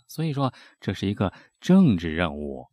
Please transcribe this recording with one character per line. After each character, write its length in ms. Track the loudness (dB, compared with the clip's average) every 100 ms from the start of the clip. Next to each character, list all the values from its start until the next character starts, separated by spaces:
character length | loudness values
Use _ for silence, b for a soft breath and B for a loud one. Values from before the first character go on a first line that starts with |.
| _
所 180 | -8
以 80 | -6
说， 220 | -2 -4 b b b
这 160 | -8
是 140 | -4 -2
一 60 |
个 180 | -2 -4 b b _
政 360 | 4 6 6 4
治 180 | -2
任 220 | -4 -4 -4
务。 300 | -10 -12 -16